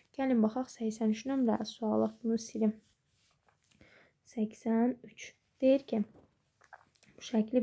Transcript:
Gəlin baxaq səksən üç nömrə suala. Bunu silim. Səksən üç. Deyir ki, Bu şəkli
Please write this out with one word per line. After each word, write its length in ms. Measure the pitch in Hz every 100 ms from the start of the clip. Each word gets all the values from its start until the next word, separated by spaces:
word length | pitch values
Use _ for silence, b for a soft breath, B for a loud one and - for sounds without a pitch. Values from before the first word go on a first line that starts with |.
| _
Gəlin 260 | - 262 240
baxaq 280 | 214 254 262
səksən 400 | - 220 220 220
üç 140 | 220 262
nömrə 320 | 269 233 214
suala. 440 | 214 - 214 214 220 220
Bunu 160 | 226 226
silim. 340 | - 214 220 214 _ _ _ _ _ _ _ _ _ b b b b _ -
Səksən 720 | - 214 - 233 226 240 254
üç. 300 | - - - - _ _
Deyir 240 | 262 269
ki, 180 | - 220 208 - - _ _ _ _ - _ _ - -
Bu 60 | -
şəkli 340 | 226 214 247